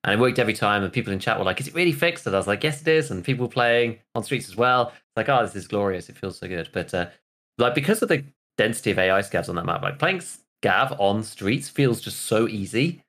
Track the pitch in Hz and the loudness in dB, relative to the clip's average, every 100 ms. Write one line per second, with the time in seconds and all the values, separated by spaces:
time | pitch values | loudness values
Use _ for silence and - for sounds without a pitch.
0 | 95 104 123 123 113 107 104 104 95 120 | 0 2 4 2 0 2 2 2 0 -4
1 | 98 98 117 101 95 - 139 165 175 143 | -4 -4 -2 0 0 -2 -6 0 0 2
2 | 170 170 - 95 95 104 156 143 160 160 | 0 0 0 0 0 0 -2 -2 2 2
3 | 139 92 87 123 123 127 120 120 117 113 | 2 -6 -4 -2 -2 2 4 4 2 -4
4 | _ 117 107 127 - 104 123 127 120 - | _ -8 -4 -6 -6 0 4 4 0 -6
5 | _ - 113 135 107 101 85 104 101 92 | _ -4 2 2 0 -6 -4 -2 0 -2
6 | - - 95 - 92 90 82 92 82 92 | -8 -10 -10 -8 -8 -6 -4 -6 -4 -4
7 | 87 - _ _ _ - 120 147 143 220 | -4 -10 _ _ _ 0 2 2 2 0
8 | 233 147 - _ _ - 110 110 110 92 | 2 0 -2 _ _ 0 0 2 0 2
9 | 92 98 101 90 85 87 87 85 98 - | 4 2 2 -4 -2 -4 -4 -2 -4 -2
10 | 165 185 - - _ _ 101 95 135 143 | -2 -2 -8 -18 _ _ 0 2 2 0
11 | 101 104 104 - 98 135 - - 135 117 | 0 0 -4 -6 -2 -2 -4 0 2 2
12 | - - - 110 113 107 95 107 165 170 | -6 -10 0 2 2 -2 -4 0 -2 -4